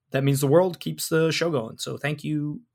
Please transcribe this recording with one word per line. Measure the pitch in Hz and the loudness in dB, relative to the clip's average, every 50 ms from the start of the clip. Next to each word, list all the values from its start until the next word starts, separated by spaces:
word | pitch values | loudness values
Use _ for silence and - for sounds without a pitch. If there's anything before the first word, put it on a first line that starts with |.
| _ _ | _ _
that | - 131 139 | -4 0 2
means | 139 139 135 | 2 2 2
the | 143 | 4
world | 139 139 170 185 190 170 - | 6 6 6 6 4 0 -4
keeps | - 160 156 156 - - | -8 -8 -8 -6 -4 -2
the | 165 160 160 160 | 0 2 2 2
show | 156 - 165 175 | 2 0 0 0
going. | 165 131 110 113 113 - | 0 -2 -4 -6 -8 -10
So | - 123 127 117 | -8 -8 -8 -6
thank | - 143 151 143 - | -4 -4 -4 -4 -4
you, | 147 151 151 147 151 147 - - _ _ | -4 -4 -2 -2 -4 -6 -8 -12 _ _